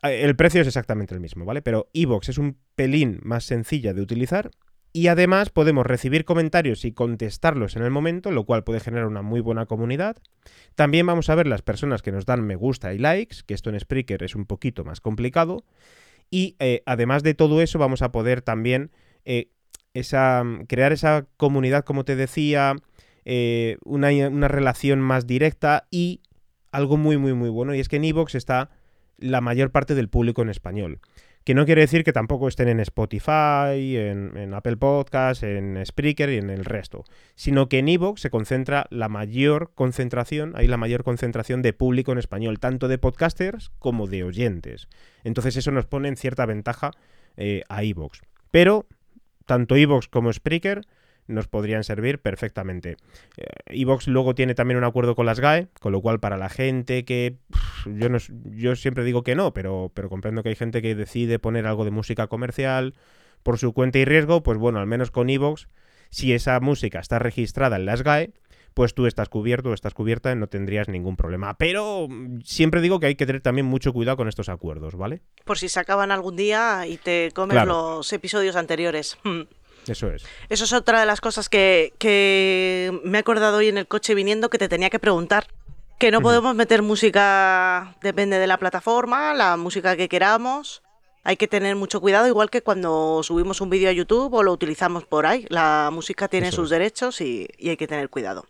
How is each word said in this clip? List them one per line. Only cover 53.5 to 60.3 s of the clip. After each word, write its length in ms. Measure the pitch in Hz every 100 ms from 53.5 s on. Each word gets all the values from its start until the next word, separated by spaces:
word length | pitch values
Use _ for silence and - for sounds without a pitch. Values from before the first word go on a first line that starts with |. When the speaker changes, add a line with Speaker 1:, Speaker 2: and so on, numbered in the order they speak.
| - - -
Speaker 1:
iVoox 280 | 127 131 139
luego 300 | 131 127 127
tiene 180 | 127
también 240 | 120 120 123
un 60 |
acuerdo 320 | 123 120 120 120
con 100 | 117
las 140 | 113
gae, 260 | 139 156 180 -
con 100 | 107
lo 100 | 98
cual 200 | 113 113
para 160 | 107 98
la 120 | 95
gente 560 | - 131 131 120 127
que, 340 | 123 123 123 127 _
pff, 380 | - - - - 104
yo 120 | 117
no 100 | 123
s-, 140 | - 113
yo 320 | 110 104 120 127
siempre 260 | 139 123
digo 220 | 123 120
que 100 | 120
no, 180 | 131 196
pero, 380 | - 95 95 92
pero 160 | - 95
comprendo 360 | 95 104